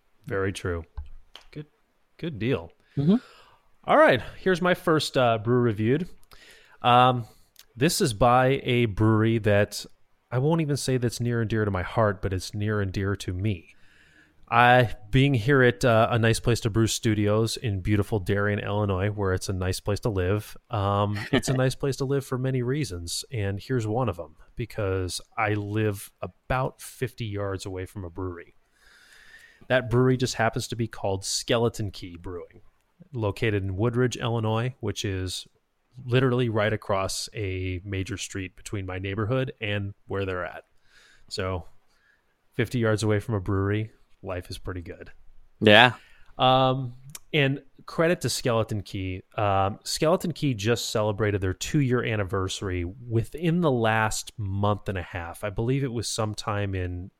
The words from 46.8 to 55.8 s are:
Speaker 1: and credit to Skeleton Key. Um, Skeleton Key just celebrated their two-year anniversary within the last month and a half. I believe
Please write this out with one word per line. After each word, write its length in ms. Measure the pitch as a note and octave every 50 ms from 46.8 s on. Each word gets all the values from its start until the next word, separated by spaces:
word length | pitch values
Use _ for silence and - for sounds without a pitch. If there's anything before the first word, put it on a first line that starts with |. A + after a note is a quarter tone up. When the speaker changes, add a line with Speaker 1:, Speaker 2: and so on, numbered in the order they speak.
| C3 A#2+ A#2+ - - C3+ - - - -
Speaker 1:
and 300 | - D#3 C#3 C3+ C#3 D3 - - - - -
credit 340 | - - - E3 E3 F3+ E3+
to 60 | - B2
Skeleton 540 | - - - C3 A2+ A2+ G#2+ - A2 G#2
Key. 400 | F#2 - - G2 F#2+ F#2 F#2 F#2+ - _ _
Um, 420 | - G#2+ G2+ G2 G2 G2 G2 - - -
Skeleton 480 | - - - D#3+ D#3 F3 F#3 - F3
Key 220 | C#3 - D#3 C#3+ B2
just 360 | G2+ G2 A#2 A#2+ - - -
celebrated 500 | - A2+ G#2+ G#2+ G#2+ G2 A2 G#2 G2+ G2
their 120 | F#2+ F#2
two-year 500 | F#2 - - - - D3+ C#3 B2 B2+ A#2+ A#2
anniversary 800 | B2 A2 G#2 G2+ E2+ G2 G2 F#2 F#2+ - - G#2 G2 F2+ F2+ F2
within 760 | F2 G2+ B2+ A#2+ A#2+ A2+ A2+ A2+ - - D3 F3 E3 E3 F3+
the 100 | F3 D3+
last 640 | C3 A#2+ A2 A2 A2 A2 A2 G#2+ - - - - -
month 520 | - G#2 F#2+ F#2+ G2+ G2+ G#2 G#2 G2+ - -
and 100 | G2 F#2
a 40 |
half. 420 | E2 - - F2+ E2+ E2+ F2 - -
I 60 | G#2
believe 340 | F#2+ A2+ A#2 A#2+ C3+ C#3